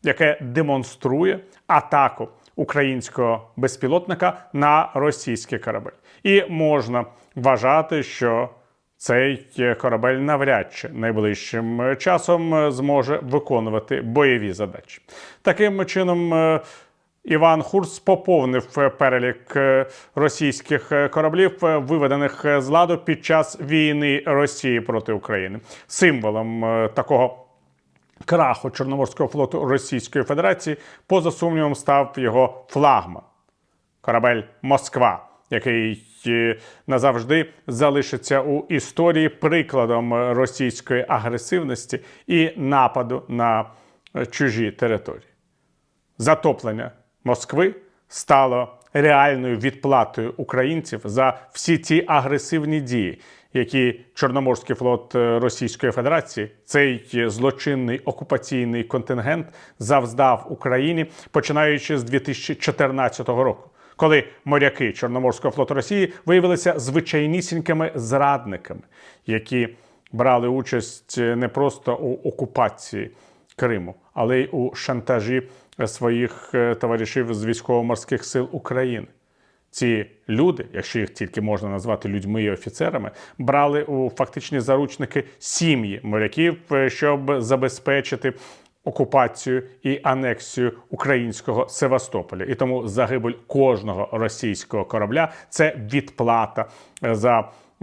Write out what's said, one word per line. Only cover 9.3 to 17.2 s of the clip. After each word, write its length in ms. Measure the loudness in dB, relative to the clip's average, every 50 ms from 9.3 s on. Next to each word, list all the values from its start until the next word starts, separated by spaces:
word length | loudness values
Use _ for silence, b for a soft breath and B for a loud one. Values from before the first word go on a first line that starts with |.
| 0 -2 -8 _ -4 0 0 0 0 0
корабель 360 | 0 0 0 2 2 2 2
навряд 580 | 2 0 0 0 0 2 2 2 2 2 -2 -8
чи 140 | -14 -14 -12
найближчим 1080 | -8 -4 -2 -2 0 2 0 0 0 -2 -6 -6 -6 -4 -4 -2 -4 -2 0 -2 -2
часом 760 | 0 0 2 2 2 2 2 2 2 2 0 2 2 2 2 0
зможе 480 | 0 -2 0 2 2 2 2 -2 -4 -2
виконувати 760 | -2 -2 -2 0 0 0 0 0 0 -2 -4 -2 -2 -4 -4
бойові 520 | -4 -2 0 2 4 4 4 2 0 -4 -4
задачі. 500 | -4 -6 -8 -8 -14 -18 _ -20 -20 _ B B B B B B B B
Таким 420 | 0 2 4 2 2 2 0 -4
чином, 480 | -2 -2 0 0 2 2 0 0 0 2
е, 260 | 2 4 4 2 0 -2 B B B B B B B B B _ _